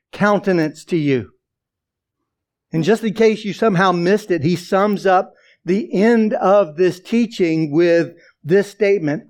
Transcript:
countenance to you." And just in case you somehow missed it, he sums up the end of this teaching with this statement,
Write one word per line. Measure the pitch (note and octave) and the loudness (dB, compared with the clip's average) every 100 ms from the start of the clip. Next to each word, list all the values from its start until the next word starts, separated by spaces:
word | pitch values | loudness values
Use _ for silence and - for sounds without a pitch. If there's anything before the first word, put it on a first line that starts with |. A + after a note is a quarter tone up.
| _ | _
countenance | - G#3 G#3 G#3 F3+ D#3 - | -2 0 0 0 0 -2 -6
to | - F3 | -6 -4
you." | D3 C3 F#2+ _ _ _ _ _ _ _ _ _ _ _ _ _ _ | -2 -2 -4 _ _ _ _ _ _ _ _ _ _ _ _ _ _
And | E3 | -4
just | D#3 A3 | -2 -2
in | A3 | -2
case | F3+ A3+ G#3+ | 0 0 0
you | G3+ | -6
somehow | - A3+ F3 F#3+ | -2 0 2 0
missed | F3+ F3 G#3 G3+ | 0 0 -2 -2
it, | E3+ | -2
he | D3 | -2
sums | F3 - G3 G#3 G3 F#3 | -2 -2 -2 0 0 2
up | F#3 G3 _ _ _ | 0 0 _ _ _
the | - G3 E4+ | -4 -2 -2
end | F3+ G#3+ A#3 A3 | 0 2 2 0
of | A#3+ F#3 G3+ F3+ D3+ | 0 2 2 2 0
this | F3+ F3+ | -2 -2
teaching | - A#3 A3+ - F3 D#3+ D#3+ | -4 -2 -2 -2 -2 0 -2
with | D3 F3 E3+ D3+ - _ _ | 2 2 2 0 -8 _ _
this | C#3+ F#3+ G3 | 0 0 0
statement, | - G3+ G3+ D#3 D3+ | -2 0 0 -2 -6